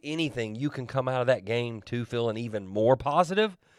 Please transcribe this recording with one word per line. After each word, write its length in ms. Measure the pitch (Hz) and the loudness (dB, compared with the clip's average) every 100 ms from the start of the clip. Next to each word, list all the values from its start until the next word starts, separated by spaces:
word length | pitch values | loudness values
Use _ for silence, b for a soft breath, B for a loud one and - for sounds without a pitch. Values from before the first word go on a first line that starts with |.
anything, 520 | 143 160 151 123 110 | -6 -2 -2 -2 -4
you 140 | 110 147 | -4 -4
can 160 | - | -4
come 220 | 120 131 127 | -4 -2 0
out 140 | 127 | 2
of 60 | 123 | 2
that 180 | 117 | 2
game 360 | 95 117 120 110 | 0 -2 -2 -6
too 220 | - 120 | -6 -4
feeling 320 | 117 120 117 | -2 0 0
even 320 | 110 117 107 95 | -2 -4 -6 -4
more 300 | 104 113 131 | 2 4 4
positive. 600 | 143 156 170 190 214 180 b | 4 2 2 2 0 -2 b